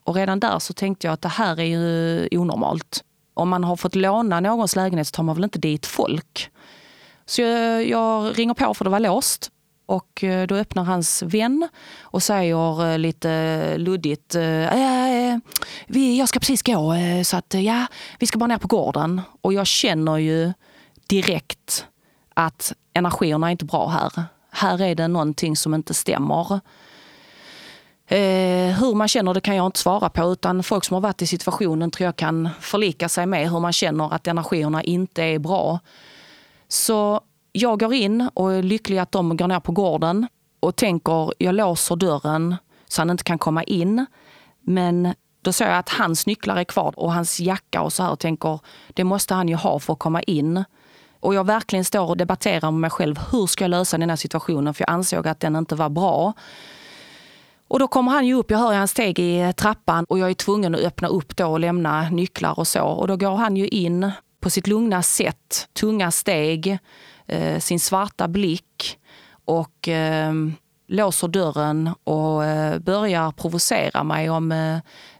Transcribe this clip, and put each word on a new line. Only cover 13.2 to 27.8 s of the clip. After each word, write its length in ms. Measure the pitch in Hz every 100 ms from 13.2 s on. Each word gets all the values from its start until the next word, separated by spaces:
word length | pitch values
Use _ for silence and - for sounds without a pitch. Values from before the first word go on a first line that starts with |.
| 165 160 160 156 156 156
luddigt, 560 | 170 185 156 151 - 170
eh, 300 | 165 160 160
"Eh, 640 | 240 262 254 254 247 247
eh, 60 | 240 - - - - -
vi, 320 | 254 269 247
jag 100 | 262
ska 100 | 254
precis 240 | - 262
gå, 300 | - 214 156 170
eh, 280 | 175 175
så 140 | 180 180
att, 180 | - 190
eh, 60 |
ja, 260 | 196 233 247 - - -
vi 80 | 233
ska 120 | 226
bara 80 | 233
ner 120 | 233
på 100 | 185
gården." 540 | 214 147 143 160 180 185 -
Och 120 | 190
jag 140 | 196 190
känner 500 | - 247 160 160 156
ju 360 | 156 160 170 180 _ - - _ -
direkt 800 | 196 185 165 - - - - - _ _ _ _ -
att 380 | 165 - - - _ 170
energierna 520 | 175 - 170 151 165
är 40 |
inte 140 | 175 156
bra 240 | 160 -
här. 360 | 160 - - 165 _ _
Här 320 | - 196 180
är 120 | 190 165
det 140 | 165
någonting 480 | 175 151 147 170 151
som 180 | 160 156
inte 200 | 151 -
stämmer. 640 | - - 143 156 170 196 - - - - - - - - - - - -